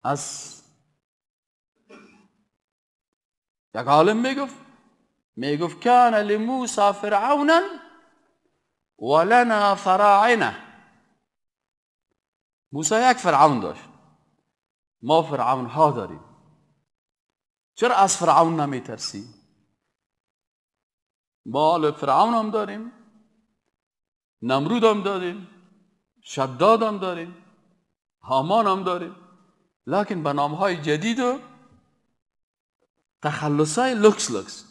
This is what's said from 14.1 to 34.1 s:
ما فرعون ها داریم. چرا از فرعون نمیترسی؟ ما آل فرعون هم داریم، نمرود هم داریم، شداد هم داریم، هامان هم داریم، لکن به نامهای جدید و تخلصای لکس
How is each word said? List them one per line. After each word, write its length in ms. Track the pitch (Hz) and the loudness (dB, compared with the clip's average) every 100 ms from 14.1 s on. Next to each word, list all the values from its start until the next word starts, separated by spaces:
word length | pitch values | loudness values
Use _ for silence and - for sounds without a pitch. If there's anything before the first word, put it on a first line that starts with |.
| _ _ _ _ _ _ _ _ _ | _ _ _ _ _ _ _ _ _
ما 200 | 117 160 | 0 0
فرعون 440 | 151 143 120 131 120 | 2 -4 -2 -2 -4
ها 240 | 127 156 | 0 2
داریم. 300 | 123 92 76 - _ _ _ _ _ _ _ _ _ _ _ _ _ _ | 2 -8 -14 -20 _ _ _ _ _ _ _ _ _ _ _ _ _ _
چرا 220 | - 233 240 | -4 -2 2
از 200 | 196 - | 2 2
فرعون 440 | 170 151 165 165 | 2 4 4 0
نمیترسی؟ 720 | 143 131 123 110 - 196 214 _ _ _ _ _ _ _ _ _ _ _ _ _ _ _ _ _ _ _ _ _ - | -4 -6 -10 -12 -12 -14 -18 _ _ _ _ _ _ _ _ _ _ _ _ _ _ _ _ _ _ _ _ _ -6
ما 240 | 123 156 | 0 2
آل 220 | 170 151 | 2 0
فرعون 420 | 147 139 135 214 | -2 0 2 2
هم 160 | 233 220 | 0 -2
داریم، 420 | 214 202 202 226 _ _ _ _ _ _ _ _ _ _ _ _ _ _ _ | -6 -6 -10 -16 _ _ _ _ _ _ _ _ _ _ _ _ _ _ _
نمرود 420 | 117 135 147 233 | -4 -2 -2 2
هم 180 | 220 208 | 2 2
داریم، 460 | 190 196 180 202 185 _ _ _ _ _ _ _ | -4 -6 -8 -10 -18 _ _ _ _ _ _ _
شداد 600 | - - 131 127 185 226 | -16 -6 -6 0 2 2
هم 160 | 220 202 | 0 -4
داریم، 360 | 185 175 170 175 _ _ _ _ _ _ _ _ | -8 -8 -12 -18 _ _ _ _ _ _ _ _
هامان 440 | - 131 147 214 208 | -4 -2 0 0 2
هم 180 | 190 | 0
داریم، 320 | 185 175 170 - _ _ _ _ _ _ - | -2 -6 -8 -16 _ _ _ _ _ _ -6
لکن 360 | 170 208 185 | -4 -2 -4
به 100 | 147 | -4
نامهای 500 | 139 143 151 196 175 | -2 -4 -2 -4 -4
جدید 380 | 147 151 208 233 | -4 -2 -2 -2
و 180 | 247 262 - - _ _ _ _ _ _ _ _ _ _ _ _ _ _ _ _ | -2 -4 -10 -20 _ _ _ _ _ _ _ _ _ _ _ _ _ _ _ _
تخلصای 720 | 151 151 151 147 151 156 247 | -8 -4 -4 0 0 0 -2
لکس 360 | 226 208 | 4 2